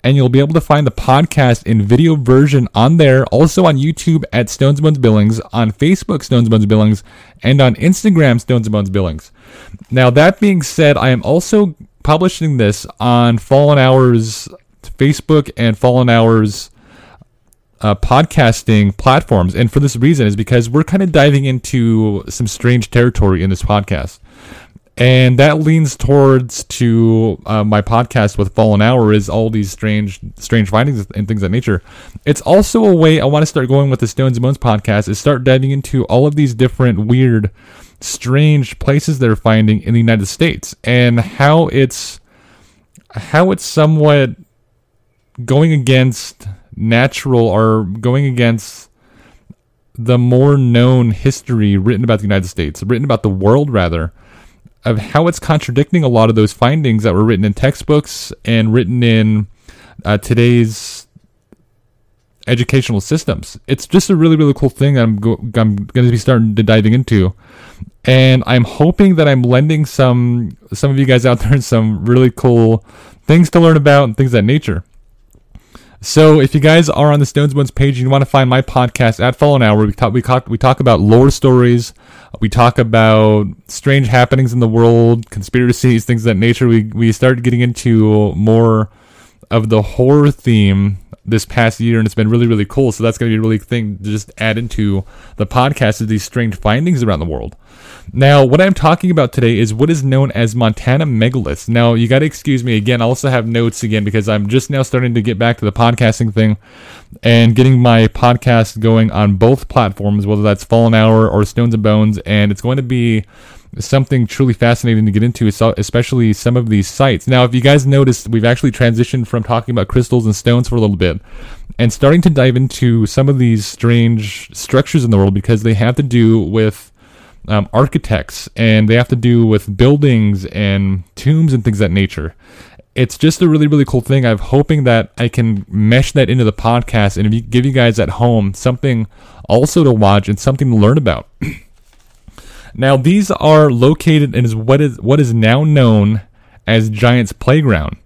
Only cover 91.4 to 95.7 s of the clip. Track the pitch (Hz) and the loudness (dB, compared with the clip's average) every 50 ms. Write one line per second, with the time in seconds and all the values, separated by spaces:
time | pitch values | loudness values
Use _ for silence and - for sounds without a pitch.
91.4 | - - - 123 117 113 - - 113 117 117 113 110 107 - - 110 107 117 120 | -4 -4 -2 0 0 0 -2 -2 -2 -2 0 0 0 -2 -2 -2 -2 0 0 0
92.4 | 120 117 117 104 104 - - 139 135 120 107 - 110 113 110 - 117 117 110 107 | 2 0 0 -2 -2 -4 -2 -2 -2 -2 -2 -2 -4 -4 -2 -2 -4 -2 -2 -2
93.4 | 110 110 110 104 - _ 120 120 110 104 101 92 95 104 104 107 - - - - | 0 -2 -2 -4 -4 _ -6 -6 -6 -6 -10 -10 -8 -8 -8 -8 -8 -12 -12 -6
94.4 | 110 113 107 113 120 117 - - 107 104 98 95 95 - - - - - - - | -4 -4 -4 -4 -6 -8 -6 -4 -2 -2 -2 -4 -6 -8 -20 -20 -20 -20 -8 -8
95.4 | 175 - - 135 123 139 | -8 -4 -2 0 0 0